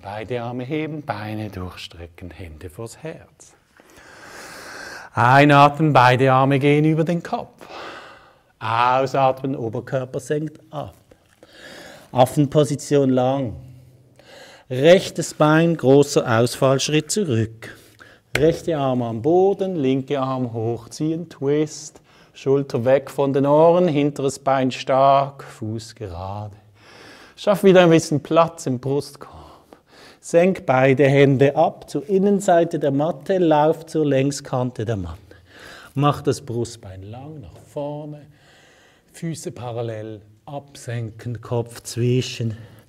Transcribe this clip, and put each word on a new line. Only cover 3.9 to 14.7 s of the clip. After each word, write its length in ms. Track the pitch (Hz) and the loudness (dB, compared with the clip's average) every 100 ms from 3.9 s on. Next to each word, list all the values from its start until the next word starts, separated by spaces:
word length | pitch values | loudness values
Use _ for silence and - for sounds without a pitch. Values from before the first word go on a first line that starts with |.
| - - - - - - - - - - - - - | -20 -20 -20 -20 -20 -20 -20 -18 -18 -16 -18 -8 0
Einatmen, 800 | 120 139 147 143 143 143 156 | 4 6 8 8 6 4 2
beide 380 | 131 123 127 135 | 6 6 4 4
Arme 280 | 131 135 139 | 4 4 2
gehen 260 | 143 147 156 | 2 4 2
über 180 | 160 | 2
den 200 | 160 170 | 0 -4
Kopf. 440 | - - - _ - - - - - - - _ _ _ | -6 -10 -10 _ -20 -18 -18 -18 -20 -20 -20 _ _ _
Ausatmen, 960 | 110 117 123 131 135 139 135 131 135 135 | -4 0 2 2 0 0 0 0 -6 -6
Oberkörper 640 | 113 120 117 135 127 143 | -6 -8 -6 -6 -6 -10
senkt 400 | - 151 156 - _ | -6 -6 -6 -12 _
ab. 220 | 151 117 - _ _ _ _ - - - - - - - | -14 -14 -16 _ _ _ _ -20 -20 -20 -20 -20 -20 -4
Affenposition 960 | 123 127 151 143 156 147 139 - 143 135 | 0 2 2 0 2 0 -2 0 2 2
lang. 460 | 127 127 139 120 - - - - _ _ _ _ - - - | 2 0 -2 -6 -10 -18 -20 -20 _ _ _ _ -20 -20 -20
Rechtes 640 | - | -10